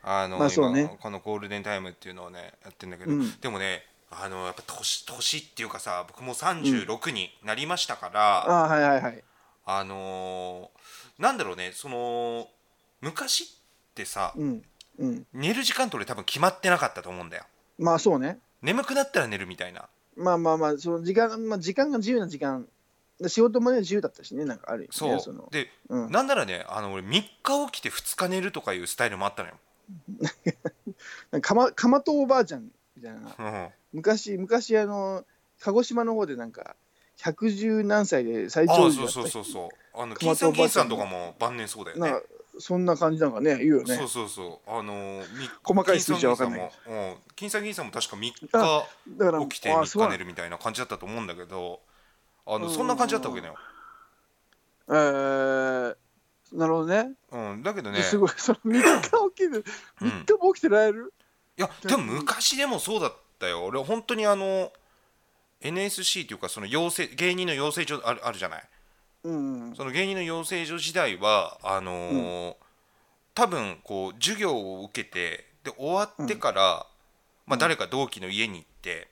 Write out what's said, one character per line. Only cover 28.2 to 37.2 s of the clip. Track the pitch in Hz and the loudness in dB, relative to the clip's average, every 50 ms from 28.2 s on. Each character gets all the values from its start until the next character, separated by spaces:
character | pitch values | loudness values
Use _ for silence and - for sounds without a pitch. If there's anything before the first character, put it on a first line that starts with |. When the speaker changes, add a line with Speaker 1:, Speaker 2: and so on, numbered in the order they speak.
| 185 180 | -2 0
Speaker 1:
寝 | 185 190 | 0 -2
る | 180 202 | -2 -4
と | - 147 | -6 -6
か | - 107 95 | -4 -4 -4
い | 90 | -4
う | 87 | -4
ス | - - | -6 -2
タ | - 120 | 0 0
イ | 113 | 0
ル | 101 92 | 0 -2
も | 98 | -2
あ | 101 | -2
っ | - | -2
た | - | -4
の | 92 82 | -10 -10
よ。 | 85 _ _ _ _ _ _ - 190 160 _ - 208 - | -12 _ _ _ _ _ _ -20 -20 -18 _ -14 -6 -4
Speaker 2:
<laughs> | - 147 - _ _ 170 - _ - - _ _ _ 208 190 _ - - - - - _ | -4 -6 -6 _ _ -4 -4 _ -10 -10 _ _ _ -14 -14 _ -16 -18 -18 -18 -12 _
な | - 147 | -4 -4
ん | |
か、 | - - | 0 4
か | 202 | 6
ま-、 | 233 254 247 | 6 6 4
か | - - - 240 | 2 4 4 6
ま | 262 285 | 6 6
と | 277 - | 4 2
お | 302 294 277 | 2 2 4
ば | 247 269 254 | 6 6 4
あ | 247 | 4
ち | - 156 | 2 -2
ゃ | 123 | -12
ん | 110 - _ _ _ _ _ | -12 -16 _ _ _ _ _
み | 131 | -18
た | 117 113 | -16 -16
い | |
な。 | 110 110 110 113 - - | -14 -14 -16 -16 -12 -8
Speaker 1:
う | |
ん。 | 113 107 107 98 90 87 - _ _ _ | -8 -6 -6 -6 -8 -8 -12 _ _ _
Speaker 2:
昔、 | - 156 160 208 220 214 - 208 202 180 | -12 0 2 2 2 2 0 -4 -4 -4
昔、 | 190 208 226 247 226 - 226 214 | 0 0 0 0 2 2 2 2
あ | 214 | 2
の、 | 202 208 202 196 196 190 185 - _ _ _ _ _ _ _ | 2 -2 -4 -4 -4 -4 -6 -8 _ _ _ _ _ _ _
鹿 | - 208 196 | -4 2 4
児 | 240 | 4
島 | 240 - 233 233 233 | 2 2 0 0 0
の | 226 226 | 0 0
方 | 220 202 | 0 -2
で | 151 135 | -2 -4
な | 120 117 | -8 -8
ん | 113 | -10
か、 | 117 - - - - _ _ _ _ _ _ _ _ | -12 -14 -16 -16 -18 _ _ _ _ _ _ _ _
百 | - | -4